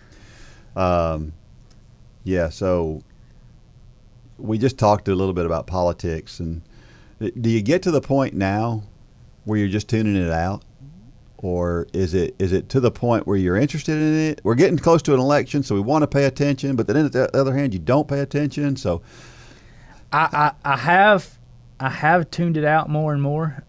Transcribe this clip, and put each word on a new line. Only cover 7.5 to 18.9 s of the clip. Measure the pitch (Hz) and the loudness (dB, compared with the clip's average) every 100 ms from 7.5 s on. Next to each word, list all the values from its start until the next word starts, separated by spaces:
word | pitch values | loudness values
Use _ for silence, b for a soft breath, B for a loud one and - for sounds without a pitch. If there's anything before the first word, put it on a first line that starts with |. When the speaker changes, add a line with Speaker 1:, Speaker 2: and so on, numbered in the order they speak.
| 113 | 0
Speaker 1:
get | 101 175 | 2 0
to | 185 | 2
the | 147 | 0
point | - 135 135 | 0 0 0
now | - 95 101 117 110 104 - - - - - | -2 -2 0 -2 -4 -10 -20 -20 -20 -20 -16
where | - 107 | -4 0
you're | 101 | 0
just | 104 - | -2 -2
tuning | 113 110 98 | 0 2 0
it | 85 | 0
out, | 82 87 101 - - 139 170 - - - - | 0 -2 -4 -12 -20 -20 -20 -20 -20 -20 -10
or | 92 87 87 87 85 | -4 -2 -2 -2 -4
is | - 92 | -4 0
it, | 92 85 - | 0 -2 -2
is | 92 | 0
it | 92 - | 0 0
to | 135 | 0
the | 120 | 0
point | - 120 113 - | 0 0 0 0
where | 101 | 0
you're | 90 95 | 2 2
interested | 147 151 156 156 | 0 -2 -4 0
in | 156 156 156 | 0 0 -2
it? | - | -2
We're | - | -2
getting | 117 175 151 | 4 4 4
close | 165 165 | 4 4
to | - 135 | 4 2
an | |
election, | 131 147 135 147 | 4 2 0 -4
so | 131 | -2
we | 101 | -2
wanna | 104 156 147 | 0 0 2
pay | 143 139 | 2 0
attention, | 127 143 139 139 131 | 0 -2 -2 -2 -2
but | 98 | 0
then | 131 | 0
on | 147 | 2
the | 127 127 131 | 0 0 2
other | 135 135 | 0 0
hand, | 139 | -2
you | 92 | -4
don't | 78 98 - | 0 0 0
pay | 139 | -4
attention. | 139 143 147 - 143 135 | -4 -4 -4 -4 -4 -4
So | 98 | -4